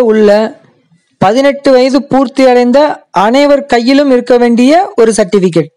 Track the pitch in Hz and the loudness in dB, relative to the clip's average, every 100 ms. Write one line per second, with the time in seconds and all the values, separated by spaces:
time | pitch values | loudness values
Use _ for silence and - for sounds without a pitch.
0 | 240 214 208 208 220 - _ _ _ _ | 0 2 2 2 -2 -8 _ _ _ _
1 | _ - 185 240 277 277 277 254 262 262 | _ -4 -2 0 -2 -2 0 2 2 -2
2 | - 254 269 - 262 247 247 269 294 - | -2 -2 -2 0 0 2 2 0 0 -4
3 | _ 170 208 262 285 285 277 240 233 277 | _ -4 0 0 0 0 0 -4 0 0
4 | 285 247 240 247 240 233 254 330 403 320 | 0 -2 0 0 2 0 2 2 -2 -2
5 | 226 220 196 202 180 165 156 | -2 0 -2 0 0 -2 -4